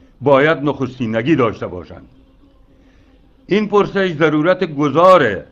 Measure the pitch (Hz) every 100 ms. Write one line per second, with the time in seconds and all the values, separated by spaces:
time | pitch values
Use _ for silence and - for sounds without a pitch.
0 | _ - 123 135 147 160 143 131 131 -
1 | 117 113 120 156 117 101 110 87 80 85
2 | - _ _ _ _ _ _ _ _ _
3 | _ _ _ _ - 190 208 202 190 196
4 | 190 151 156 151 160 185 185 143 147 135
5 | 185 180 123 92 -